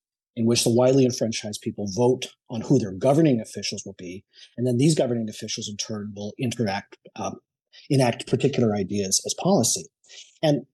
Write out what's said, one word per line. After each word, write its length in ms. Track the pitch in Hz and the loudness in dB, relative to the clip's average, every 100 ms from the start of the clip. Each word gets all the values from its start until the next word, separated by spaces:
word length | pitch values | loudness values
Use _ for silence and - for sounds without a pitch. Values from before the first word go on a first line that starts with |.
| _ _ _ - | _ _ _ -2
in 100 | 113 | 2
which 180 | 113 | 2
the 60 | 123 | 2
widely 360 | 120 127 135 127 | 4 4 6 4
enfranchised 560 | 120 113 113 110 104 | 2 -4 -4 -8 -8
people 260 | 113 104 101 95 | -8 -6 -6 2
vote 320 | 123 127 - _ _ | 2 2 -4 _ _
on 100 | 113 | -10
who 160 | - 131 | 2 2
their 140 | 98 | 2
governing 500 | 92 131 143 160 117 | 0 2 4 4 2
officials 400 | 110 - 98 101 | -2 -10 -10 -10
will 120 | 101 98 | -12 -14
be. 260 | 90 92 _ _ - - | -12 -14 _ _ -20 -4
And 120 | 123 | -2
then 100 | 120 | 4
these 160 | 151 | 4
governing 340 | 156 131 120 110 | 4 0 0 -4
officials 380 | - 110 - 107 | -8 -10 -8 -8
in 100 | 107 | -8
turn 360 | - 107 104 104 | -8 -6 -8 -10
will 180 | 104 - | -10 -6
interact, 580 | 123 - 107 98 - - - - | -6 -2 -2 -2 -8 -20 -20 -10
um, 240 | 95 - _ _ _ - - | -10 -10 _ _ _ -20 0
enact 380 | 139 123 - - | 2 2 0 -2
particular 480 | - 139 - 117 104 | 0 0 2 0 0
ideas 460 | 95 104 95 - 107 | -2 -2 0 -2 -2
as 100 | - | -2
policy. 460 | 180 190 117 - - _ _ - - - | 2 4 2 -2 -6 _ _ -20 -20 -4
And 240 | 160 143 - | 0 0 -2